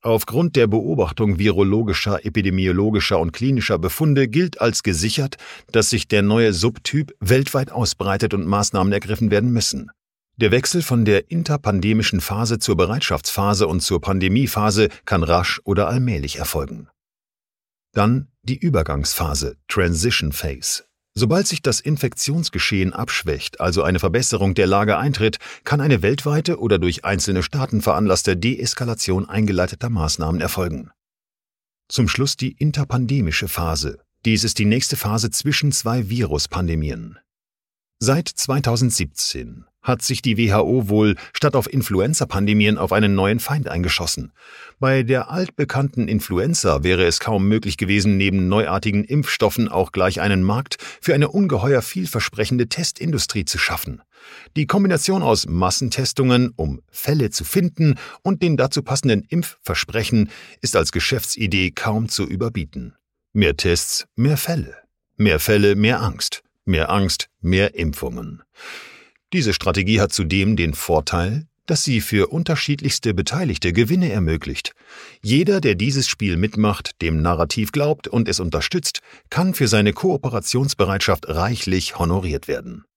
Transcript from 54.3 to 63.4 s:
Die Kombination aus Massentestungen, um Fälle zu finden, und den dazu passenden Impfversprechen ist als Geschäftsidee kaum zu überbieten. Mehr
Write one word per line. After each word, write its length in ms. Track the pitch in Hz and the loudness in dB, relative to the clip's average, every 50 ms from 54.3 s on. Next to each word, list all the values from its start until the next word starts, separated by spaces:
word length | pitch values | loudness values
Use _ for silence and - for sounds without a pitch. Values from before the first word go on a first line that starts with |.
| - - - - _ | -20 -20 -20 -10 _
Die 100 | 151 151 | -4 -2
Kombination 560 | 139 - 196 202 190 180 151 - - 190 190 | 0 0 2 2 2 2 2 0 0 0 2
aus 240 | 170 131 113 - - | 4 4 4 2 2
Massentestungen, 1080 | - 80 85 92 92 90 - 135 120 - - - - - - 135 127 123 123 123 123 - | -2 0 2 2 2 0 0 -2 -4 -2 -2 -4 -4 0 0 2 4 4 4 4 2 -2
um 260 | - 80 76 69 60 _ _ | -4 -4 -4 -4 -6 _ _
Fälle 400 | _ - - - 147 156 131 107 | _ -8 -2 0 2 2 2 0
zu 140 | - - 80 | -2 -4 -8
finden, 520 | - - 196 175 175 - - 165 151 135 - - - - - _ | -2 0 0 0 0 0 2 2 2 2 2 -2 -16 -18 -8 _
und 180 | 185 196 156 | -2 0 0
den 160 | - 175 156 127 | 2 2 2 2
dazu 240 | 127 139 - - | 2 0 0 -4
passenden 420 | 139 - 135 139 - 139 113 101 - _ | -4 -2 -4 0 2 2 2 2 2 _
Impfversprechen 1040 | - 170 165 - - _ _ - 92 - - - - 110 110 - - 113 104 107 - - - - - _ | -4 -4 -4 -4 -8 _ _ -6 -4 -4 -4 -4 -2 -2 -2 2 2 2 2 2 -2 -14 -20 -20 -20 _
ist 140 | - - - | -6 0 2
als 160 | 101 82 - | 2 0 2
Geschäftsidee 800 | - 110 - - - 120 - - - - 113 101 87 98 92 90 | -2 -4 -2 -2 -2 -2 -4 -6 -6 -4 -2 0 2 2 0 0
kaum 380 | - - - 117 107 110 117 110 | -2 -4 -4 -2 -2 0 -2 -2
zu 160 | - - 101 | -4 -4 -4
überbieten. 720 | - 80 92 107 117 113 107 82 71 - - 62 60 - _ _ _ _ _ _ _ _ | -4 -4 -4 -4 -4 -4 -6 -8 -6 -10 -14 -14 -14 -16 _ _ _ _ _ _ _ _
Mehr 220 | 104 | 2